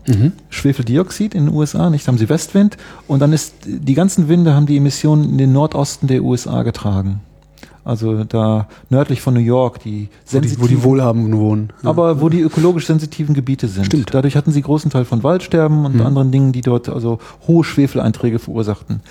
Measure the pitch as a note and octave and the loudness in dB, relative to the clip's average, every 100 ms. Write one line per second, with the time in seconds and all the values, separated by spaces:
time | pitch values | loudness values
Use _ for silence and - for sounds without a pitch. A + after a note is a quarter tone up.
0 | - G#2 C#3 - - - C#3 C3+ A#2 C3 | -2 0 0 -2 -12 -4 -2 0 0 0
1 | F#3 - G#3 F#3 D3 D#3 D3+ - E3+ D3 | -2 -4 -4 0 0 0 -2 0 0 0
2 | - B2 A2 D#3+ - G3 G3+ - - - | 0 0 2 0 0 2 2 0 -14 -16
3 | - C#3 D3 D#3 - - - - C#3 C3+ | -4 0 2 2 -2 -14 -12 -6 0 2
4 | F#3+ - D3+ F3 E3 C#3+ D3 C#3+ C#3+ - | 2 2 2 4 4 4 2 2 0 0
5 | D3+ D3+ D3 C3+ C3+ C3+ D3+ - C#3+ - | 2 2 2 2 2 2 2 -2 -4 -4
6 | C3+ C3 B2+ B2 - A#2+ A#2+ - G#2+ F#2+ | -2 0 0 -2 -4 -4 -4 -4 -4 -2
7 | G2 G2+ - - _ _ - - - A2+ | -2 -6 -10 -20 _ _ -20 -14 -8 -4
8 | A2 A2 G#2+ A2+ A2 G#2+ G#2 - - C3 | -2 -4 -2 0 0 0 -2 -10 -2 0
9 | C#3+ C3 - B2 A2+ B2 B2+ - A2 G#2 | 2 -2 0 0 2 2 0 -4 -10 -10
10 | G#2 - - C3+ C3+ A2 A#2+ B2 B2+ C3+ | -10 -14 -4 -2 0 0 2 2 2 2
11 | B2 A#2 A2 A2 G#2+ G#2+ G#2+ - B2 D#3+ | 2 0 0 0 0 0 -4 -6 -2 0
12 | E3 D3+ D#3+ E3+ D#3+ - E3+ E3+ C#3 D#3 | 2 2 0 2 0 2 2 2 0 -2
13 | D3+ - D3 C#3+ B2+ C3+ A#2 F#2+ G2 D#3 | -2 -6 -2 -2 -2 -4 -4 -4 -2 0
14 | G#2+ C3+ C#3 C3+ E3 D3 C#3 D3+ D3+ C3 | 0 0 0 0 0 0 0 -2 0 -2
15 | B2 A#2 C3+ F3+ - E3+ D#3 D3+ C#3+ B2 | -2 -2 0 -2 0 0 2 0 0 0
16 | A#2 C#3 C3+ C3+ C3+ B2 B2 A#2+ C3+ C3 | 2 2 2 2 2 0 0 -2 -2 -6
17 | A#2 A2+ - - - E3+ D3+ - C#3 B2+ | -4 -6 -10 -8 0 2 2 0 0 0
18 | B2 - A#2+ A2+ - A2+ G#2+ G#2 - G#2+ | -2 0 -2 -2 -4 -6 -4 -6 -8 -10
19 | - | -10